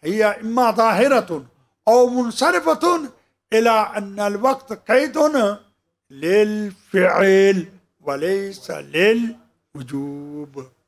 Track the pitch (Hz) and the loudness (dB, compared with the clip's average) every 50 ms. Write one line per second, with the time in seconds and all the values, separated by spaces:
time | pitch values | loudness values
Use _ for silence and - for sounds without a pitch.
0 | - 151 190 220 214 208 202 - 214 220 226 247 247 233 208 202 226 226 208 175 | -6 -4 -4 -2 -2 -4 -4 -4 -8 -6 -2 0 0 0 2 2 0 2 2 2
1 | 233 277 269 240 - - 170 151 135 - _ _ _ _ _ _ _ - 226 247 | 2 2 2 0 0 -2 -8 -10 -10 -14 _ _ _ _ _ _ _ 4 4 6
2 | 247 247 240 247 247 233 220 - 262 320 349 359 320 330 311 311 - 349 359 339 | 4 4 2 -2 -4 -4 -4 -2 0 0 0 0 0 0 -2 0 0 0 0 0
3 | 302 247 - _ _ _ _ _ _ _ - 220 226 233 226 220 214 - - 214 | -4 -10 -16 _ _ _ _ _ _ _ 0 2 2 4 2 2 0 -2 -4 -10
4 | 208 196 196 202 208 208 202 202 214 262 269 269 - - 220 - _ - 220 254 | -10 -10 -8 -6 -4 -4 -4 -2 -2 -2 -2 -2 -6 -14 -16 -16 _ 0 0 0
5 | 294 294 - 311 294 311 302 277 226 202 208 208 _ _ _ _ _ _ _ _ | 0 0 0 0 0 2 2 2 0 0 -2 -6 _ _ _ _ _ _ _ _
6 | _ _ 139 135 143 165 190 208 214 214 214 214 214 208 190 _ _ _ - 190 | _ _ -18 -8 -2 0 2 2 2 2 0 -6 -6 -8 -10 _ _ _ 0 2
7 | 180 185 170 170 190 196 190 190 196 196 196 185 165 - - - _ _ _ _ | 2 2 4 4 4 4 6 6 6 4 4 2 -2 -6 -12 -20 _ _ _ _
8 | _ 147 139 139 147 175 196 196 196 196 196 190 - - - - 143 139 143 156 | _ -8 -6 -4 -2 -2 -2 -4 -4 -8 -12 -16 -14 -12 -12 -12 -12 -8 -2 0
9 | 185 208 226 233 233 226 233 - _ _ _ _ _ _ _ 147 131 123 135 139 | 2 2 2 2 0 -4 -8 -12 _ _ _ _ _ _ _ -16 -14 -10 -8 -8
10 | 139 143 143 143 143 147 147 147 147 143 135 139 131 131 127 _ _ | -8 -8 -12 -14 -14 -14 -14 -14 -16 -16 _ -18 -18 -18 _ _ _